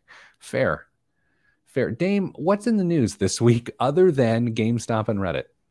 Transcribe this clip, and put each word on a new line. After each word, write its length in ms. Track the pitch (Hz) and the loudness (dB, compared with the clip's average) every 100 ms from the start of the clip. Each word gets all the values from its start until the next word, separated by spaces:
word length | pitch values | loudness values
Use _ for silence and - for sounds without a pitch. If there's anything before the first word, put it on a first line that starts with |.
| _ - - _ | _ -20 -20 _
Fair. 480 | - 131 117 76 - _ _ _ _ _ _ _ _ | -8 -2 0 -2 -8 _ _ _ _ _ _ _ _
Fair. 240 | 135 113 | -4 -2
Dame, 420 | 120 180 202 180 - | -2 -2 0 -2 -4
what's 300 | 156 202 240 | -2 0 0
in 100 | 214 | 0
the 80 | |
news 320 | 175 170 107 - | 2 2 0 0
this 240 | 98 - | -4 2
week 300 | 120 120 - - | 2 2 0 -4
other 320 | 123 147 185 | 0 4 4
than 440 | 139 117 113 120 | 4 2 2 -2
GameStop 540 | 113 110 117 - 110 107 | 0 0 -2 -2 -2 -2
and 120 | 101 | -2
Reddit? 240 | 92 69 - _ _ | -2 -4 -6 _ _